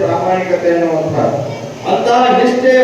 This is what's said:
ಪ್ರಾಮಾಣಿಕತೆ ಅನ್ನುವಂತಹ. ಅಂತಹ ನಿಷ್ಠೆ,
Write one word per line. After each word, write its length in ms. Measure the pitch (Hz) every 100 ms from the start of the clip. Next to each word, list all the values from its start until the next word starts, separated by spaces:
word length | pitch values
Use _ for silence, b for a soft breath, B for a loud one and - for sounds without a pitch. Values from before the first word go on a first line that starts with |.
ಪ್ರಾಮಾಣಿಕತೆ 680 | 190 165 180 185 180 175 175
ಅನ್ನುವಂತಹ. 520 | 170 165 156 160 - - - - - - - -
ಅಂತಹ 320 | - 233 240 247 247
ನಿಷ್ಠೆ, 320 | 247 247 254 254